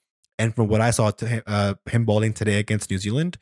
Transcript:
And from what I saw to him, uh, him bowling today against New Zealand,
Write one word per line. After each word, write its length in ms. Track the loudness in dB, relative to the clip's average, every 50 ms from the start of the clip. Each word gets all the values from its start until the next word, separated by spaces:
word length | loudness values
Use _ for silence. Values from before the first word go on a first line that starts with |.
| _ _ _ _ _ _ -4
And 160 | -2 -2 -2 0
from 140 | 0 2
what 140 | 2 2 2
I 100 | 2 2
saw 200 | 2 2 2 0
to 140 | 0 -2 -4
him, 180 | -4 -4 -4 -4
uh, 280 | -2 -2 0 0 0 -2 -4 -6 -2
him 140 | 0 0 2
bowling 300 | 2 2 2 2 0 -2
today 260 | -2 0 0 0 0
against 320 | 0 0 -2 -2 -2 -4
New 60 | -4
Zealand, 400 | -4 -2 -2 -2 -2 -2 -4 -6 -10